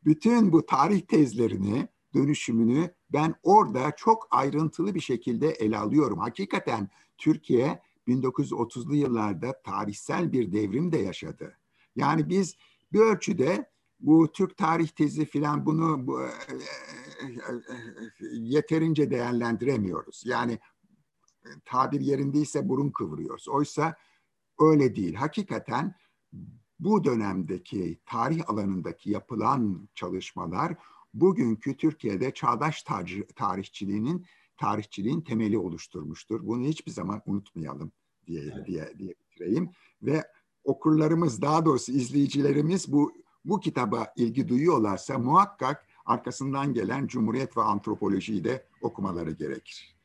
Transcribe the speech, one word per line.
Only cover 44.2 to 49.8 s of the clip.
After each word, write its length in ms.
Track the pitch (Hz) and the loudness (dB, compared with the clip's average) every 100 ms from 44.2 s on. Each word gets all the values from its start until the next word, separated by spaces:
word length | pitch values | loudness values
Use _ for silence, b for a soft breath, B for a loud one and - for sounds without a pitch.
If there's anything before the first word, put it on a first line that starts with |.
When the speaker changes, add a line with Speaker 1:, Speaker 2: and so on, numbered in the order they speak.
| 120 117 - | 0 0 0
Speaker 1:
duyuyorlarsa 720 | 123 160 147 107 95 - 131 | 2 4 4 2 -2 -4 -4
muhakkak 680 | 120 165 202 - 131 151 b b - | 4 4 4 0 -4 -4 b b -2
arkasından 680 | 117 123 123 131 139 143 | -2 -2 -8 -6 -2 -2
gelen 340 | 117 98 131 - | -2 -2 -4 -4
Cumhuriyet 500 | 127 110 127 135 - | -2 -2 -2 -4 -2
ve 40 | |
Antropoloji'yi 840 | 107 101 110 101 104 98 101 107 | 0 0 -2 -4 0 -2 -2 -4
de 220 | 95 131 - _ | -2 -4 -8 _
okumaları 500 | 120 - 98 87 80 | -8 -4 -6 -4 -6
gerekir. 640 | 78 73 - - - | -6 -8 -8 -12 -20